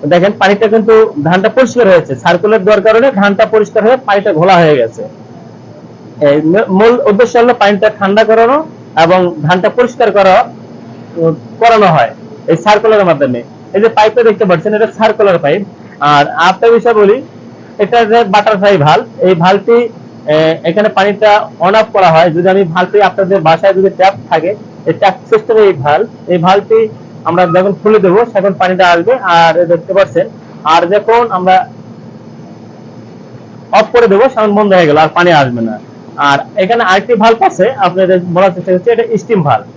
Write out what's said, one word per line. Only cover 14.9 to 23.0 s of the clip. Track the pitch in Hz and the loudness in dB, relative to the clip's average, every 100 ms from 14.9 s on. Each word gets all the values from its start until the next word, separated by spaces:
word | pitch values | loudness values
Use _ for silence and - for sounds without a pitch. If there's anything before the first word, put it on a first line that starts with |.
| - | -2
সার্কুলার | 220 214 202 202 | -2 0 0 0
পাইপ। | 143 175 196 - - - | -2 -4 -6 -16 -20 -4
আর | 143 147 147 | 0 2 0
আরেকটা | - 170 185 233 | 0 -2 0 2
বিষয় | 233 233 | 2 0
বলি, | 220 202 240 - - - - - - | 2 2 0 -4 -20 -20 -20 -20 -6
এটা | 202 240 220 | -2 0 2
যে | 226 | 0
বাটারফ্লাই | 226 202 208 208 202 196 | 0 0 0 0 0 2
ভালভ, | 147 170 247 - | 2 0 -2 -4
এই | 180 180 | -2 0
ভালভটি, | 175 196 190 233 233 - - - - | 2 0 2 0 0 -8 -20 -16 -4
এ, | 151 160 160 | 0 0 -2
এখানে | 160 185 208 | -4 -2 -2
পানিটা | 202 196 202 214 208 - - | 0 -2 0 2 0 -2 -4
on | 170 | -2
off | 214 214 | 0 0
করা | 208 180 | 0 2
হয়। | 160 175 | 2 2
যদি | 160 180 | 0 0
আমি | 190 | 0
ভালভটি | 185 170 185 208 | -2 -2 -2 0